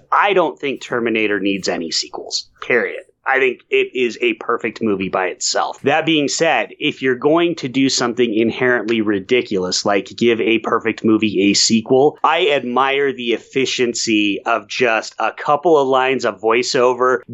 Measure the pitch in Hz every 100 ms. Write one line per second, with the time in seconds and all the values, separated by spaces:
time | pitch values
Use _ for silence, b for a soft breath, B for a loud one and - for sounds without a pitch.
0 | - 135 190 190 156 - 143 123 - 123
1 | 117 110 107 104 98 98 98 85 80 -
2 | - - - - - - - 123 92 -
3 | - _ - 131 131 117 - 135 131 127
4 | 120 107 123 110 - 117 117 - 110 98
5 | 92 95 92 - - 101 80 - 127 156
6 | 156 156 139 - 160 135 - - 147 -
7 | 131 123 147 165 175 165 135 127 135 -
8 | 120 113 120 107 117 - 127 123 107 113
9 | 104 101 92 123 - 98 90 - 107 101
10 | 95 104 117 113 110 113 - 113 113 110
11 | 113 107 107 92 101 95 - 113 107 131
12 | 147 - 135 165 170 143 123 123 135 139
13 | 139 123 120 110 - 139 127 - 120 117
14 | - 107 104 98 - 113 101 - 123 110
15 | - - 110 - - 147 175 151 135 131
16 | 131 127 113 98 110 117 123 139 123 120
17 | 127 120 -